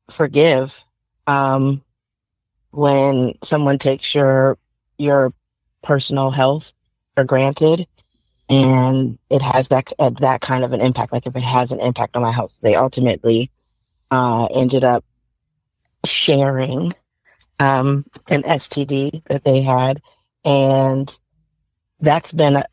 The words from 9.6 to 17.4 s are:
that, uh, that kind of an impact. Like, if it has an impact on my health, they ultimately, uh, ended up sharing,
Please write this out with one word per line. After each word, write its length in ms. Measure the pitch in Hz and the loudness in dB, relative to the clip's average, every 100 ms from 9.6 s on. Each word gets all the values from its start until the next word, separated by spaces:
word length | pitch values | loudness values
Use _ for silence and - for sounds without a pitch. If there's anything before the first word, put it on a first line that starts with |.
| 131 | 0
that, 240 | 135 - - | -2 -2 -2
uh, 120 | 135 120 | -2 0
that 200 | 135 131 | -2 -2
kind 240 | - 131 | -2 -2
of 80 | 127 | -2
an 80 | 123 | 0
impact. 320 | 127 123 110 | 0 0 -4
Like, 140 | 123 123 | -6 -6
if 100 | 127 | -6
it 60 | |
has 280 | 123 127 123 | -2 0 -2
an 100 | 120 | -2
impact 360 | 123 120 110 120 | -4 -4 -4 -2
on 60 | |
my 100 | 117 | -2
health, 240 | 117 98 _ | -2 -6 _
they 120 | 110 | 0
ultimately, 760 | 95 127 131 123 92 117 113 127 _ _ _ _ _ - | 2 0 0 -2 0 0 0 -2 _ _ _ _ _ -4
uh, 360 | 131 123 117 117 | -2 0 0 -2
ended 360 | 127 127 131 | 0 0 2
up 200 | 127 120 - _ _ _ _ _ _ _ _ _ | 2 0 -4 _ _ _ _ _ _ _ _ _
sharing, 880 | - - - 139 139 131 131 131 170 - _ _ _ _ | -6 -4 0 0 0 -2 -4 -4 -6 -8 _ _ _ _